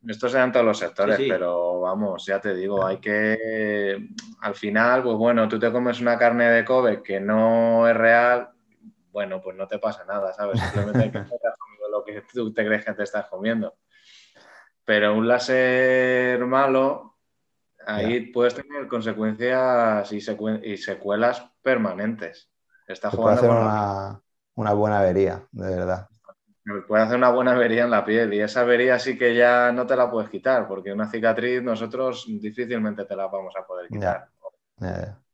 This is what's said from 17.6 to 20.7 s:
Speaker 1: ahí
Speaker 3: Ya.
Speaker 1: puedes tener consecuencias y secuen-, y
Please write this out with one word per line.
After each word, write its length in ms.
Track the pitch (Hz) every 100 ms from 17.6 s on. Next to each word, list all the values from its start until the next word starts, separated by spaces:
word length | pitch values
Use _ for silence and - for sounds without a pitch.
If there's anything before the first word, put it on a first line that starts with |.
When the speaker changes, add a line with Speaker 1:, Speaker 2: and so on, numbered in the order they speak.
| _ _ -
Speaker 1:
ahí 400 | 107 107 120 113
Speaker 3:
Ya. 40 |
Speaker 1:
puedes 220 | 123 120 120
tener 320 | - 143 131
consecuencias 1200 | 120 110 107 110 107 123 127 127 123 113 107 101
y 80 | 104
secuen-, 400 | 101 104 107 107
y 140 | 113